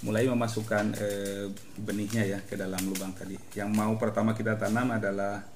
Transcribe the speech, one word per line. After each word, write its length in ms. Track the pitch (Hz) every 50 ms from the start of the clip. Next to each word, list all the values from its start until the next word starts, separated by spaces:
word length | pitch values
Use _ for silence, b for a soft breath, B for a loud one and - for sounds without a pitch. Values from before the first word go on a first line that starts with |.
| -
mulai 240 | 117 107 107 123 131
memasukkan, 560 | 123 117 120 113 110 110 110 - 110 104 104 107 98 -
eh, 480 | 104 101 101 101 101 98 98 98 101 98 98 - - - - -
benihnya 480 | 110 101 98 104 104 98 110 117 104 98
ya 100 | 98 98 95
ke 80 | - -
dalam 320 | 95 95 95 92 92 92
lubang 240 | 95 95 95 98 95 92 -
tadi. 240 | 95 92 95 95 - - - 104
Yang 160 | 101 104 107
mau 240 | 107 107 110 113 110
pertama 400 | 113 110 107 - 107 113 113 110
kita 160 | 110 113 107
tanam 400 | 107 110 101 107 117 123 127 117
adalah 480 | 110 104 101 98 101 98 101 101 107 104 - -